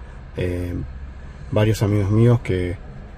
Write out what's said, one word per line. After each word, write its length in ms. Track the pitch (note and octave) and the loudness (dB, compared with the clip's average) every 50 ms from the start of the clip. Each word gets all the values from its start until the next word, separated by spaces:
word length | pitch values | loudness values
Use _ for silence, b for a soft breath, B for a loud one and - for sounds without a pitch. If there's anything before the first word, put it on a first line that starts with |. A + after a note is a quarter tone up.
| B B B B B - - | B B B B B -12 -6
eh, 380 | - F2+ F2+ F2 F2 F2+ F2 F2+ - - - - - - - - - - - - - - - | -4 -4 -4 -4 -4 -6 -6 -6 -6 -6 -8 -10 -12 -12 -12 -14 -14 -14 -14 -14 -14 -8 -2
varios 320 | - G#2 G#2+ G#2+ G#2+ - A2+ | 2 2 4 4 4 4 4
amigos 280 | G2+ G2+ G#2 G2+ F#2+ | 4 4 4 4 4
míos 300 | G#2+ G#2+ A#2 A#2+ A#2+ A#2 | 4 6 8 8 6 4
que 360 | - - F#2 F#2 F2+ F2+ F#2 - - - - - - - - | 4 0 0 0 0 -2 -4 -6 -10 -14 -14 -14 -14 -14 -14